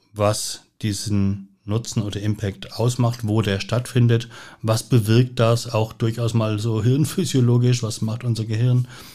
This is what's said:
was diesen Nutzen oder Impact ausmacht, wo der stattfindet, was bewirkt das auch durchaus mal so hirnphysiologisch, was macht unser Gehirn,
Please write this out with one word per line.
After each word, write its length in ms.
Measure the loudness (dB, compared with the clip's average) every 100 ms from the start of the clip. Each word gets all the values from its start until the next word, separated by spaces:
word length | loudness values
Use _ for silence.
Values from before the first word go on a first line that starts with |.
| _
was 500 | 0 0 0 -6 -10 -16 -6
diesen 680 | -4 -4 -2 0 0 -2 -8 _ -6
Nutzen 360 | -4 -2 -4
oder 200 | -4 -4
Impact 520 | -4 -2 -4 -6 -10
ausmacht, 540 | -2 -2 2 0 0 0
wo 140 | 0
der 180 | 2 -2
stattfindet, 680 | -2 -4 -2 2 4 2 -2 -14 -20 -6
was 220 | -2 -2
bewirkt 560 | 2 2 4 4 4 2
das 340 | 2 2 0
auch 180 | -2 -2
durchaus 420 | -2 -4 -2 -2
mal 260 | 0 0 -2
so 220 | -2 0
hirnphysiologisch, 1000 | 2 2 0 -2 0 2 4 4 4 2
was 180 | -2 -4
macht 220 | -6 -4
unser 220 | -4 -4 -2
Gehirn, 420 | 0 2 2 0 -8 -20